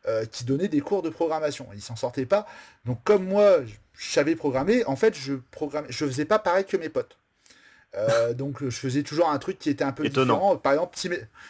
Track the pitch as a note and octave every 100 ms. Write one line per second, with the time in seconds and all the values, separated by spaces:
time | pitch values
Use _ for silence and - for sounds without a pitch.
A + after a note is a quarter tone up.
0 | G#2 A2 A2+ - A#2+ C#3 G3+ D3+ C#3+ G3+
1 | D#3+ D3+ E3 D#3 D3+ C#3+ B2 G2+ - A2+
2 | B2+ C#3 B2+ G3+ G#3 - - _ A#2+ B2
3 | - G#3 F#3 G3+ G#3 F3 A#2 G#2+ _ -
4 | - - C#3+ E3 D3 C3 D#3 B3 C#3+ C3+
5 | D3 D3 C3 C3+ - - D3 D3 D3+ A#2+
6 | D3 B2+ D3+ G#3+ F#3 F3+ G3 F#3 D#3+ C3
7 | - _ _ _ - - - _ _ -
8 | A2+ A2+ A#2 B2 C#3 C3+ C#3 A#2 C3+ C3+
9 | D3 D3+ E3+ C#3+ - F#3+ D3+ C#3 C#3+ B2+
10 | D3+ C#3 B2+ A#2 G3 F3+ C3+ C#3+ F3 -
11 | F#3 F3 A2+ -